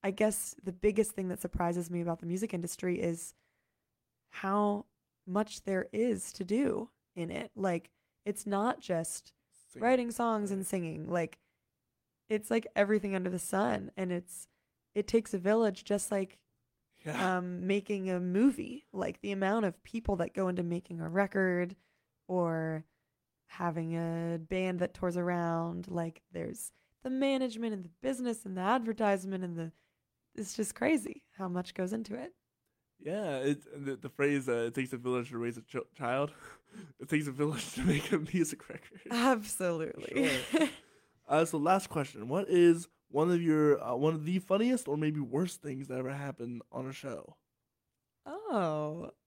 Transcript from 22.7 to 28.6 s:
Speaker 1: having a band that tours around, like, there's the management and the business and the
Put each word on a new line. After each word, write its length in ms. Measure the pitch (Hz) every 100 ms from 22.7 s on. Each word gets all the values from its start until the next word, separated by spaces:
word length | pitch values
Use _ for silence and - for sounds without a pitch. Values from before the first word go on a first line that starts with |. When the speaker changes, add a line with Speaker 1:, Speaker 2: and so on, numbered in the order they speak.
| 160 160 _ _ _ _ _ _
Speaker 1:
having 500 | - 180 160 165 165
a 420 | 165 165 170 170
band 420 | 160 185 185 180
that 120 | 175
tours 220 | - 180 175
around, 720 | 175 175 170 165 170 175 180
like, 340 | 175 165 160 _
there's 400 | 175 165 - - _ _ _
the 80 | 254
management 640 | 262 277 269 262 220 233
and 100 | 208
the 60 | 175 _
business 420 | 254 254 247 226
and 120 | 202
the 40 | 185